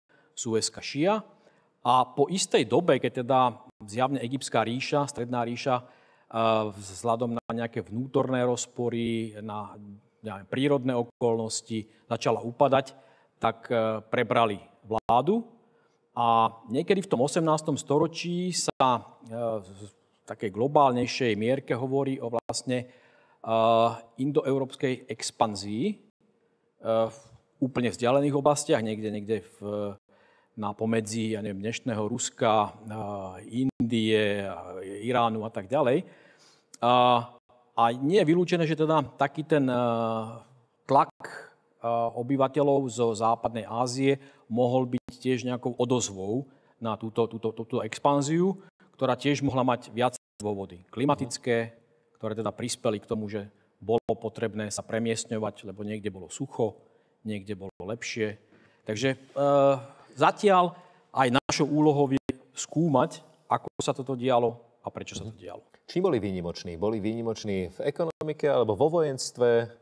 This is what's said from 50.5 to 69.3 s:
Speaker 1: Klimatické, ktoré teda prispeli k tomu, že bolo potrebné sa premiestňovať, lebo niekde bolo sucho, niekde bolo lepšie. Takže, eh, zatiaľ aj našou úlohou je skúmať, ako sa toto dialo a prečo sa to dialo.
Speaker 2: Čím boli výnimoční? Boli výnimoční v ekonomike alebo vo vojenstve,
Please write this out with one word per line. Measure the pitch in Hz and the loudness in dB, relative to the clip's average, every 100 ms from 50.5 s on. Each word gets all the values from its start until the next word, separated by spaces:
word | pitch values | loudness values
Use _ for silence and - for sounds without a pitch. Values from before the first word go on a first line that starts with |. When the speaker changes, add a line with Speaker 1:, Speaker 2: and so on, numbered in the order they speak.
| 98 95 87 - | -6 -8 -14 -14
Speaker 1:
Klimatické, | 113 143 147 123 - 127 117 113 - _ _ _ | -4 0 0 -2 -6 -2 0 -2 -10 _ _ _
ktoré | _ 110 110 | _ -8 -6
teda | 107 | -6
prispeli | - 120 - 120 107 | -6 -8 -4 -2 -2
k | - | -4
tomu, | 110 104 | -6 -4
že | 104 101 _ _ - | -8 -10 _ _ -10
bolo | 98 117 - | -2 0 0
potrebné | 110 110 - 110 107 104 | -4 -4 -6 -6 -4 -6
sa | - | -8
premiestňovať, | - 113 117 110 - 110 107 - 104 | -6 -4 -2 -4 -4 -4 -4 -8 -14
lebo | 98 | -10
niekde | 104 107 98 | -8 -6 -8
bolo | 92 85 | -10 -14
sucho, | - 139 - 110 - _ _ _ _ | -10 -8 -2 -2 -4 _ _ _ _
niekde | 110 104 95 92 | -10 -8 -8 -10
bolo | 95 - | -12 -12
lepšie. | 90 117 - 117 104 104 _ _ _ _ | -10 -8 -8 -4 -4 -6 _ _ _ _
Takže, | - 107 135 131 | -8 -2 -2 -2
eh, | - 139 143 143 139 135 123 - - | -6 -2 2 6 6 4 -4 -20 -10
zatiaľ | 127 160 - 202 185 175 - - _ _ | 2 2 4 4 6 4 -2 -20 _ _
aj | 131 131 | 2 4
našou | 127 - - 143 | 4 2 0 2
úlohou | 147 151 143 135 | 4 4 4 2
je | 135 - - _ | 0 -4 -10 _
skúmať, | - - 147 170 127 156 - - _ - | -14 -6 0 4 4 2 -2 -20 _ -4
ako | 123 - - | -4 -4 -6
sa | - | -4
toto | 139 127 | -4 -4
dialo | 123 127 120 117 117 - _ | -2 2 4 2 -2 -16 _
a | - | -12
prečo | - 98 - | -10 -12 -12
sa | |
to | 110 | -12
dialo. | 113 - 90 _ _ | -14 -16 -16 _ _
Speaker 2:
Čím | - 175 190 | -6 0 2
boli | 123 | 2
výnimoční? | 98 92 85 - 90 82 | 0 -4 -6 -8 -10 -4
Boli | 104 113 | -2 0
výnimoční | 104 117 113 107 107 95 87 | -4 -4 -4 -6 -4 -4 -4
v | - | -4
ekonomike | 147 - 165 - 156 151 147 | -4 -2 -4 -6 -8 -2 0
alebo | 131 110 | 2 2
vo | 101 151 | 2 2
vojenstve, | 170 147 131 - | 2 0 -2 -6